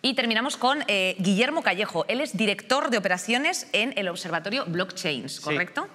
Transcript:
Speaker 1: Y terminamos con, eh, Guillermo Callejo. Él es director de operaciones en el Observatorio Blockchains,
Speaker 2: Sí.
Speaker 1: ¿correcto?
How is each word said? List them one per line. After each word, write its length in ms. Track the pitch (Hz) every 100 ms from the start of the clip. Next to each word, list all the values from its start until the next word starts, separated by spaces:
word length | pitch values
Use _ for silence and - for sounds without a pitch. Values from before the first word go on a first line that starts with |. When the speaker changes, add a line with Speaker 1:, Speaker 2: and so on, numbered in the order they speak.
Speaker 1:
Y 140 | 254 254
terminamos 420 | 233 220 269 -
con, 260 | 247 294 -
eh, 280 | 202 185 185
Guillermo 420 | 190 190 254 320
Callejo. 440 | 214 185 208 165 -
Él 140 | 233
es 140 | 294 185
director 540 | 214 202 - 269 302
de 80 | 226
operaciones 720 | 185 180 - 240 311 359 -
en 220 | 202 240 208
el 120 | 185
Observatorio 580 | 170 175 165 196 247 170
Blockchains, 720 | 170 185 - 165 135 135 -
Speaker 2:
Sí. 60 |
Speaker 1:
¿correcto? 440 | 151 151 180 - 403